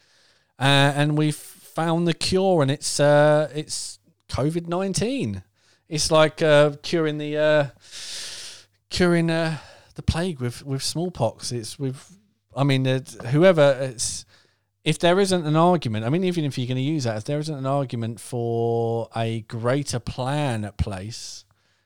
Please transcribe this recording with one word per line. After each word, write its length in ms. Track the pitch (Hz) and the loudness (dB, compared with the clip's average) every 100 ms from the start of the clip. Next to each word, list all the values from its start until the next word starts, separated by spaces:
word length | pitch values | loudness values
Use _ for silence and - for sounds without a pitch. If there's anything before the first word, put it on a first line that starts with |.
| _ _ _ _ _ _ | _ _ _ _ _ _
Uh, 340 | 135 139 139 143 | 4 6 4 4
and 220 | 147 151 | 2 2
we've 180 | 151 147 | 0 -2
found 720 | - - - - 165 165 170 | -12 -20 -10 -4 0 0 0
the 60 | |
cure, 480 | 160 - 185 190 175 | -2 -2 0 2 2
and 80 | 135 | 2
it's, 300 | 147 - - | 0 -4 2
uh, 500 | 143 147 151 151 151 147 | 4 6 6 4 0 -6
it's 420 | 156 - - - _ _ _ | -8 -10 -10 -16 _ _ _
covid 380 | - 139 170 170 | -4 -2 -2 -4
nineteen. 720 | 175 196 180 220 277 127 98 - _ _ _ _ | -4 -2 -2 -2 -2 -4 -6 -12 _ _ _ _
It's 220 | 151 - | -4 2
like, 320 | 156 156 - | 4 4 2
uh, 300 | 160 147 151 143 | 4 6 6 2
curing 380 | - 175 156 151 | -2 0 0 -2
the, 180 | 147 151 | -4 0
uh, 300 | 151 151 143 - - - - - - - - - _ _ _ | 4 4 2 -4 -20 -16 -12 -12 -12 -14 -16 -20 _ _ _
curing, 400 | - 180 170 165 | 0 2 4 2
uh, 300 | 165 160 151 - - _ | 0 -2 -4 -12 -20 _
the 80 | - | -6
plague 380 | - 165 185 143 | -4 -2 -4 -4
with, 260 | 123 - 139 | -6 -8 -8
with 160 | 135 | -6
smallpox. 680 | - 151 175 - 113 - - | -4 -4 -6 -2 -4 -2 -8
It's 260 | 123 110 - | -8 -8 -8
with, 400 | 135 131 - - _ _ _ 123 | -8 -8 -16 -20 _ _ _ -2
I 80 | |
mean, 240 | 143 131 131 | 2 2 2
uh, 140 | 131 131 - 120 | 0 -4 -12 0
whoever, 480 | 147 185 160 143 127 | 6 6 8 6 4
it's, 460 | 135 117 - - - _ _ _ _ _ 151 | -4 -6 -8 -8 -14 _ _ _ _ _ -4
if 140 | 156 | 0
there 200 | 170 180 | 2 2
isn't 260 | 196 185 151 | 2 0 2
an 100 | 156 | 4
argument, 480 | 170 175 127 107 113 | 4 4 0 -4 -2
I 40 | |
mean, 140 | 160 | 0
even 220 | 185 175 147 | 0 -2 -4
if 120 | 131 | -4
you're 100 | 120 | -4
gonna 120 | 127 | -2
use 240 | 135 160 | -2 -2
that, 140 | 123 107 | -2 -4
if 80 | 107 | -4
there 140 | 147 | -6
isn't 180 | 151 143 | -4 -6
an 80 | 135 | -2
argument 560 | 143 131 120 113 117 | -2 -2 -4 -6 -8
for 880 | - 123 117 117 117 117 117 117 110 113 | -8 -6 -2 0 0 0 -2 -2 -4 -4
a 260 | 113 113 | -4 -4
greater 580 | 110 117 117 139 139 127 | -8 -4 0 0 -2 -6
plan 640 | - - 127 147 147 113 | -8 -6 -4 -2 -2 -4
at 140 | 104 - | -6 -6
place, 640 | - 98 104 - - - _ _ _ _ | -6 -6 -10 -12 -14 -16 _ _ _ _